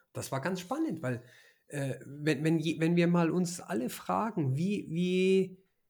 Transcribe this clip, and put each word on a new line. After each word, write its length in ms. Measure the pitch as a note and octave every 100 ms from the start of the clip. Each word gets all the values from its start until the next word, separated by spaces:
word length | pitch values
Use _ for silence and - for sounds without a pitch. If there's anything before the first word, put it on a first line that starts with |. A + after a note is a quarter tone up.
| _
Das 180 | - -
war 100 | C3+
ganz 180 | D3+ F#3
spannend, 420 | - C#4+ D#4+ F#3
weil, 220 | B2+ A#2+ - - - _ _
äh, 280 | C#3+ C3+ - C3+
wenn, 380 | C#3+ D3+ D3+
wenn 160 | D#3 D#3+
je-, 200 | D#3 D#3+
wenn 160 | D#3+ F3
wir 120 | F3
mal 240 | F3 E3
uns 300 | F3+ F3 -
alle 280 | - G3+ B3
fragen, 680 | - - F#3 A3 A3 C#3 C3+
wie, 300 | F#3 G#3 -
wie, 680 | D#3+ F3+ F#3 F#3+ F#3+ F#3 - _ _ _